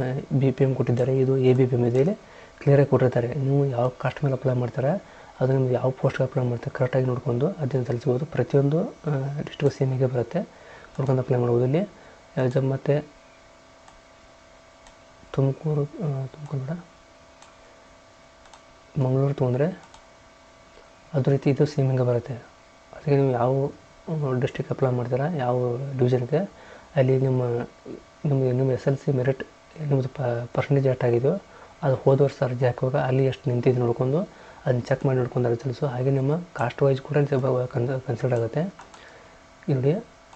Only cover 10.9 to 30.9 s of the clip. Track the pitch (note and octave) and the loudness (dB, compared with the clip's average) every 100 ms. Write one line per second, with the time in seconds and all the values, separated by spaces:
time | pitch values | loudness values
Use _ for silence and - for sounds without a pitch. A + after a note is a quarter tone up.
10.9 | - C3 C3 B2 B2 A#2+ A#2+ B2+ D#3 - | -4 0 0 2 0 2 2 2 0 -2
11.9 | - - - - - C3 C3 C3+ C3+ - | -8 -20 -20 -8 -2 0 0 0 0 0
12.9 | D3 D3 - - - - - - - - | 0 -2 -14 -20 -20 -20 -20 -20 -20 -20
13.9 | - - - - - - - - - - | -20 -20 -20 -20 -20 -20 -20 -20 -20 -20
14.9 | - - - - - C3+ C3+ D#3 D3 D3 | -20 -20 -20 -8 -2 0 -2 -4 -2 -4
15.9 | D#4+ D#3 C3+ C3+ - D3 C#3 C3 F3 - | -6 -6 -6 -8 -12 -10 -8 -6 -10 -12
16.9 | - - - - - - - - - - | -20 -20 -20 -20 -20 -20 -20 -20 -20 -20
17.9 | - - - - - - - - - - | -20 -20 -20 -20 -20 -20 -20 -20 -20 -8
18.9 | D3 B2+ C3 C#3 C#3 B2+ B2+ D#3+ F#3 - | -4 0 2 0 0 0 0 -2 -4 -14
19.9 | - - - - - - - - - - | -20 -20 -20 -20 -20 -20 -20 -20 -20 -20
20.9 | - - D3 C3 C#3 D3 C3+ C#3+ - C3 | -20 -6 -2 0 2 2 2 0 2 0
21.9 | C3 B2 A#2+ C3 A#2+ - - - - - | 2 2 0 -4 -10 -14 -20 -20 -20 -20
22.9 | - D3 C#3 C3+ A#2+ B2 C3+ C#3+ - - | -8 0 2 2 2 2 0 -2 -6 -20
23.9 | - - D#3 C#3 B2+ - - C3 C3 C3 | -16 -8 -4 -2 -2 -2 -4 -6 -2 0
24.9 | B2 A#2+ B2+ D3+ D#3+ B2 B2+ B2 A#2+ C#3 | 0 -2 -2 -2 -2 -2 0 -2 -4 -6
25.9 | C3 B2 B2 A#2+ D3 G3 - - - - | 0 2 2 2 -2 -2 -8 -20 -20 -4
26.9 | C#3+ C3 C3 C3+ B2+ B2 A#2+ B2 - - | 0 2 2 2 0 0 -2 -6 -12 -18
27.9 | - - - D#3 C3+ C3 B2 C3+ B2 C#3+ | -16 -18 -6 -2 2 2 2 0 0 0
28.9 | C3+ - C3 B2+ C3 - - - D#3+ D3 | -2 0 0 0 -2 -8 -18 -20 -10 -2
29.9 | C3+ B2+ - B2 A#2 A#2+ - - C#3 C3+ | 0 -2 -4 -4 -4 -4 -4 0 2 2